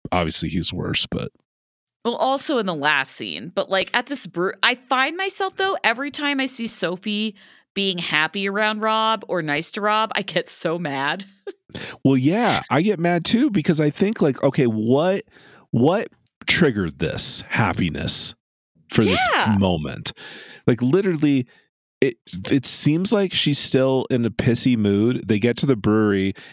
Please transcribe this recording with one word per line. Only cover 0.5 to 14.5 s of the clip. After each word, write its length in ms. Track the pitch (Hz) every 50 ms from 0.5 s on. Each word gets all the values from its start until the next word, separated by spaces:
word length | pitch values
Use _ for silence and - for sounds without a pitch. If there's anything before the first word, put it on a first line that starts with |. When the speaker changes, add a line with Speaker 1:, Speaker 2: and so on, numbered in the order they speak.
| - 90 78 -
Speaker 1:
worse, 340 | - 87 87 87 - - - -
but 200 | - - - - - _ _ _ _ _ _ _ _ _ _ _ _ _ -
Speaker 2:
Well, 120 | 233 240
also 420 | - - 262 269 277 - - 302 240
in 80 | 208
the 80 | 190 170
last 380 | 151 139 147 151 139 135 -
scene, 400 | - - 123 98 76 76 110 170 -
but, 140 | 202 - -
like, 200 | 185 190 - - -
at 120 | 240 240
this 200 | - 285 - -
bre-, 260 | 175 - 170 180 190 - -
I 120 | - 233 247
find 420 | 247 - - 277 254 262 302 320
myself, 400 | 359 381 392 - - 392 381 -
though, 200 | - 381 392 392 - -
every 260 | 214 233 233 277 285
time 300 | 277 - 294 285 285 269
I 60 | 262
see 200 | 269 - - 226
Sophie 720 | 214 - - 190 165 180 185 - 214 208 208 214 220 202 - - - - _ _ _ -
being 240 | 196 196 196 185 175
happy 500 | 165 - 151 151 156 156 - 202 190 202
around 320 | 196 208 214 214 214 214
Rob 440 | 214 220 220 220 220 220 220 208 - -
or 140 | 185 180
nice 280 | 160 151 143 147 165 -
to 80 | - 220
Rob, 280 | 202 208 214 214 220 214 -
I 80 | -
get 260 | - 202 - 220 - -
so 300 | - - - 170 160 175
mad. 440 | 175 147 139 135 135 147 160 196 196 - _ _ -
<laughs> 80 | 403 - _ _ _ - - - - - - -
Speaker 1:
Well, 120 | 131 135
yeah, 460 | 131 127 147 180 226 240 196 127 - - -
I 100 | - 143
get 180 | 175 214 202 156
mad 260 | 170 175 175 170 170
too 240 | - - 226 277 302
because 300 | 196 190 147 - 165 147
I 80 | 156 151
think, 320 | - - 196 202 226 -
like, 200 | 202 147 127 -
okay, 240 | - 139